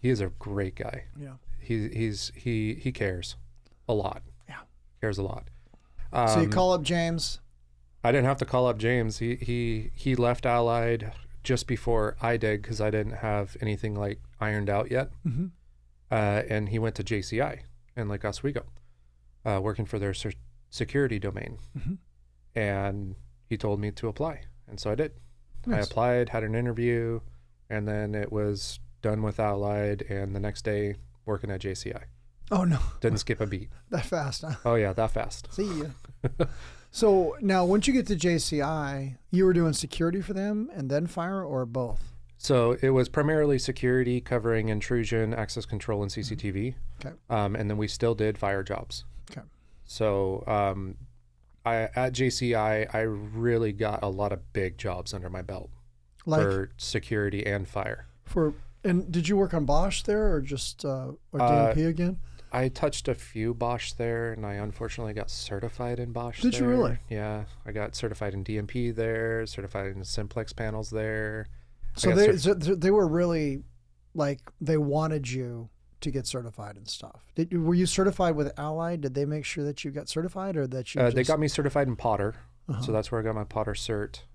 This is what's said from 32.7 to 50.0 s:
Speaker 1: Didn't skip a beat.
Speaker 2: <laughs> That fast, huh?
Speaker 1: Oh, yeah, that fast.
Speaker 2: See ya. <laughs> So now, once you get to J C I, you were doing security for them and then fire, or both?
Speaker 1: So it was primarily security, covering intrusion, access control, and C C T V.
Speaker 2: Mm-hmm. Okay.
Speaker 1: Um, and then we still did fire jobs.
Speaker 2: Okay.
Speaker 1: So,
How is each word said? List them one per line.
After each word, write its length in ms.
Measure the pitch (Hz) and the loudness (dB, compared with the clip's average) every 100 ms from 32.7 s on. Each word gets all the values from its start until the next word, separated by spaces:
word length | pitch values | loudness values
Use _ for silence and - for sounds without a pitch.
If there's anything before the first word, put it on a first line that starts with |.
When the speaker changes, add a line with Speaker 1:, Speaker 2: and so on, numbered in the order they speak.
| 143 - - | 4 2 2
Speaker 1:
Didn't 180 | 156 104 | 0 0
skip 220 | - 117 | -2 -2
a 60 | 104 | -2
beat. 240 | 98 117 - | -4 -6 -14
Speaker 2:
<laughs> 120 | - | -6
That 140 | 175 - | -4 -2
fast, 360 | 170 139 - | -2 -2 -6
huh? 120 | 156 127 | -6 -4
Speaker 1:
Oh, 100 | 120 | 2
yeah, 180 | 117 101 | 4 4
that 180 | 92 110 | 2 2
fast. 420 | 110 117 - - | 2 -2 -8 -10
Speaker 2:
See 120 | - 202 165 | -4 -2 -2
ya. 40 | 151 127 - - 123 - | -6 -8 -16 -4 -4 0
<laughs> 180 | 180 - - - - | -2 -2 -12 -16 -12
So 460 | - 220 196 165 - | 2 6 6 4 0
now, 240 | 202 190 | 2 4
once 240 | 175 202 240 | 6 6 6
you 40 | |
get 140 | 262 185 | 4 4
to 80 | |
J 240 | 190 175 170 | 2 4 2
C 240 | - 151 | 2 0
I, 540 | 143 160 143 139 135 127 - | 0 0 -2 -4 -6 -10 0
you 120 | 175 190 | 6 6
were 60 | |
doing 200 | 175 165 | 8 4
security 480 | 151 151 - 165 185 | 2 -2 0 0 0
for 120 | 175 | -4
them 380 | 196 196 214 240 | -2 -2 -2 -4
and 160 | 196 135 | -6 -2
then 200 | 143 165 | 0 0
fire, 340 | - 170 196 | -2 -4 -4
or 240 | 180 131 123 | -2 -2 -2
both? 460 | 123 120 - - - - - | -2 0 0 -2 -8 -18 -10
Speaker 1:
So 380 | - 131 117 123 | 4 6 6 4
it 80 | 135 | 4
was 180 | 131 120 | 4 4
primarily 500 | - 147 156 151 139 | 2 2 4 4 4
security, 600 | - 127 127 127 123 123 | 2 0 4 4 4 0
covering 480 | - 123 113 113 110 | 0 0 2 2 2
intrusion, 640 | 107 - 123 110 117 110 | 0 2 0 2 2 0
access 320 | 117 107 - - | 0 -4 -6 -4
control, 360 | 107 - 104 | -6 -2 -2
and 100 | 101 | -2
C 100 | 110 | -4
C 140 | 104 104 | -6 -4
T 140 | 104 | -4
V. 80 | 98 117 127 - - | -2 -2 -4 -6 -6
Speaker 2:
Mm-hmm. 80 | 139 | -12
Okay. 80 | 165 _ | -14 _
Speaker 1:
Um, 280 | 117 104 110 | 0 0 0
and 120 | 104 | -2
then 100 | 104 | 0
we 100 | 107 | -2
still 260 | - 117 | 0 0
did 240 | 110 107 101 | 2 2 2
fire 240 | 101 98 | 0 -2
jobs. 420 | 95 - - - - - - | -2 -6 -6 -10 -12 -14 -14
Speaker 2:
Okay. 80 | - - _ - - | -16 -16 _ -20 -20
Speaker 1:
So, 600 | - - | -16 0